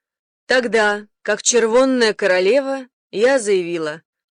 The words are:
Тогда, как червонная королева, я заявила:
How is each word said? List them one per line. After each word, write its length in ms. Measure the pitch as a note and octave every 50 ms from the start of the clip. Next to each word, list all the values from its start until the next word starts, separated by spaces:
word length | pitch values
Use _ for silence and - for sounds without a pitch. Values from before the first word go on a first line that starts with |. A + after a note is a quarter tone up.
| _ _ _ _ _ _ _ _ _
Тогда, 640 | - A#3+ C4 B3 A#3+ F#3+ A3+ G#3+ G#3 G#3 G#3 G#3 - _ _
как 200 | - G#3 G#3+ G#3+
червонная 720 | - - A#3+ A#3 A3+ A3 A3+ B3+ C4+ C4+ C4 B3 A3+ G#3+ G3
королева, 760 | - G#3 F#3 F3+ F#3 F#3 F#3+ A#3+ C#4+ C4+ C4+ C4+ C4+ B3+ - _ _ _ _
я 280 | - F#3+ A3+ B3+ C#4 C4
заявила: 640 | G#3 G#3 G3+ F#3 F3 E3+ E3+ E3 D#3 D3+ D3+ - - _ _ _ _ _